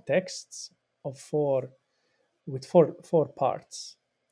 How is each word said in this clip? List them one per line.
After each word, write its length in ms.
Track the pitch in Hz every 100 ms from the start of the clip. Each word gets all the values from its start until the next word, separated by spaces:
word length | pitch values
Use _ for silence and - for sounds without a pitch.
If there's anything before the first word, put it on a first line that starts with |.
| -
texts 640 | 160 185 - - - - _ _ _
of 160 | 147 127
four, 520 | - 151 143 135 127 _ _ _ _ _ _ _ -
with 200 | 135 -
four, 280 | 180 147 -
four 240 | - 165 135
parts. 680 | - 131 101 - - - - _ _ _